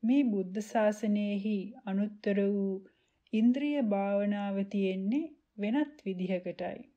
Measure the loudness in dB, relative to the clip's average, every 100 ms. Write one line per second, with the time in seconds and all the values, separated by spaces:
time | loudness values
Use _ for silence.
0 | 4 4 4 2 -2 -6 -4 2 2 2
1 | 0 0 0 -2 -2 -2 -4 -10 -4 -2
2 | -2 -2 0 2 2 2 0 -2 -8 _
3 | _ _ _ 2 4 4 0 0 2 2
4 | 2 0 0 0 -2 -2 -2 0 0 0
5 | 0 -2 -2 -10 _ -6 -2 0 -2 -4
6 | -8 -4 -2 -2 -4 -8 -8 -8 -14